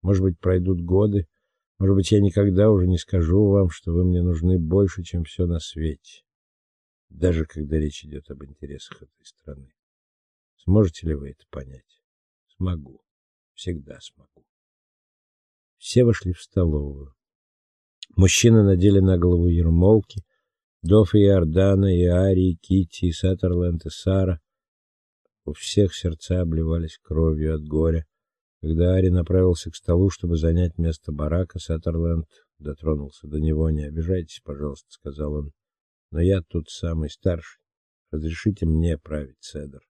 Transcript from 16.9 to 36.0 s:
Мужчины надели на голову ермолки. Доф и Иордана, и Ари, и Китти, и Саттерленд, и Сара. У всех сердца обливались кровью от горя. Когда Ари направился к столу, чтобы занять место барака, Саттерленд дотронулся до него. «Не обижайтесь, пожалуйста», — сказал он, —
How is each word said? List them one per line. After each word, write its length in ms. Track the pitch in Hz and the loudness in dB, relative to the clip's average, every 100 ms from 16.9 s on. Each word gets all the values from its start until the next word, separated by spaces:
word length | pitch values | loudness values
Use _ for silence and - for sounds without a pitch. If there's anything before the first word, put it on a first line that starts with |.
| 69 71 _ _ _ _ _ _ _ _ _ - - | -12 -18 _ _ _ _ _ _ _ _ _ -12 2
Мужчины 460 | 95 - 120 113 | 4 4 6 6
надели 380 | 101 92 95 98 | 6 4 4 4
на 180 | 95 90 | 4 2
голову 300 | 87 87 87 | 2 2 2
ермолки. 760 | 85 82 82 90 110 - 104 - _ _ _ _ _ | 2 2 4 4 4 0 -14 -18 _ _ _ _ _
Доф 320 | 82 104 104 | 2 4 6
и 40 | 104 | 4
Иордана, 760 | 101 98 82 80 95 95 98 | 6 4 2 2 2 2 2
и 100 | 90 | 2
Ари, 480 | 90 87 95 92 92 | 2 2 2 2 2
и 40 | 85 | -2
Китти, 520 | _ 95 90 - 90 | _ 0 0 -2 -4
и 40 | |
Саттерленд, 720 | 85 92 92 92 87 87 85 | -2 -2 0 0 0 0 -2
и 60 | 80 | -8
Сара. 500 | - - 95 95 87 _ _ _ _ _ _ _ _ _ _ | -8 -2 0 0 -4 _ _ _ _ _ _ _ _ _ _
У 80 | - | -14
всех 420 | 73 - - 98 | -12 -6 0 0
сердца 460 | - 90 82 - 90 | 0 -8 -8 -6 -4
обливались 580 | 87 80 80 82 80 - | -2 -2 -2 -4 -6 -12
кровью 540 | _ 78 80 78 78 78 | _ -2 0 0 -2 -4
от 100 | 76 | -4
горя. 400 | 76 82 80 78 _ _ _ _ _ | -2 0 0 -4 _ _ _ _ _
Когда 320 | 78 80 87 | -4 0 2
Ари 160 | 92 95 | 2 2
направился 600 | 90 80 92 92 87 - | 0 0 2 2 0 -6
к 60 | - | -16
столу, 320 | - 85 98 | -2 2 2
чтобы 280 | - 85 85 | 0 -4 0
занять 420 | 80 82 87 80 | 0 0 0 -2
место 340 | 82 78 - | -4 -4 -10
барака, 460 | 73 76 85 90 87 | -8 -4 -4 -4 -8
Саттерленд 680 | - 82 85 82 85 82 80 _ _ _ | -8 -6 -4 -2 -2 -2 -6 _ _ _
дотронулся 720 | 76 69 78 76 71 - 73 | -14 -10 -6 -6 -6 -16 -12
до 100 | 76 | -4
него. 300 | 78 78 80 | -2 0 0
«Не 140 | 76 | -2
обижайтесь, 560 | 73 78 82 92 82 - | -6 -8 -4 -4 -6 -16
пожалуйста», — 440 | - 71 73 67 _ | -16 -10 -10 -10 _
сказал 460 | _ 76 71 76 | _ -16 -10 -8
он, — 180 | 73 73 _ _ _ _ _ | -6 -10 _ _ _ _ _